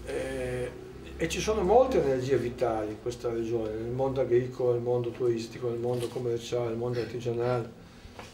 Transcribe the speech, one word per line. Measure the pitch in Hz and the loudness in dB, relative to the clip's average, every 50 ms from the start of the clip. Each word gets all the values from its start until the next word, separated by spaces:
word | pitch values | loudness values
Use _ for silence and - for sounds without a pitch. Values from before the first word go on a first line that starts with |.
| - | -8
Eh, | 135 139 135 131 131 135 131 127 127 123 123 123 123 - - - - - - - - - | -6 -6 -4 -4 -4 -4 -4 -4 -4 -2 -4 -4 -6 -6 -12 -14 -14 -16 -14 -14 -14 -6
e | - 160 165 | -4 -4 -2
ci | - 185 | -2 -2
sono | 151 208 214 214 | 0 0 2 2
molte | 185 180 214 247 269 262 - 180 | 4 8 8 8 8 8 6 4
energie | 147 135 135 127 123 135 135 | 4 4 2 2 2 2 2
vitali | 117 117 120 - - 127 117 113 110 104 107 | 2 2 0 -2 0 0 0 2 0 -2 -4
in | 107 104 | -6 -6
questa | - 123 117 - - 120 | -6 -6 -6 -2 -4 -2
regione, | 117 117 117 110 120 113 110 107 | -2 0 0 0 0 0 0 -2
nel | 107 113 113 120 | -4 -4 -4 -4
mondo | 123 131 135 135 127 135 | -2 0 0 0 2 0
agricolo, | 127 113 120 123 127 127 - - 127 123 | 2 4 4 4 4 2 -2 0 2 2
nel | 120 120 | 2 2
mondo | 117 123 123 123 117 117 | 2 2 0 2 0 -2
turistico, | 113 - 127 120 117 113 113 113 - - 123 120 | -2 0 2 2 2 0 -2 -6 -8 -4 -4 -4
nel | 117 117 | -2 -2
mondo | 117 123 123 123 120 117 | -2 -2 -2 -2 -2 -4
commerciale, | - 131 123 120 117 117 117 - 127 123 120 117 | -4 -4 -2 -2 -2 -2 -2 -2 -2 -2 0 -2
nel | 113 | -2
mondo | 113 120 123 123 120 | -2 -2 -2 -2 -2
artigianale, | 110 110 120 123 120 120 117 117 120 123 123 120 110 - - - - - - - - - - - - - | -4 -4 -6 -4 -4 -2 0 0 2 2 2 0 -2 -6 -12 -18 -20 -20 -20 -20 -18 -18 -16 -16 -18 -18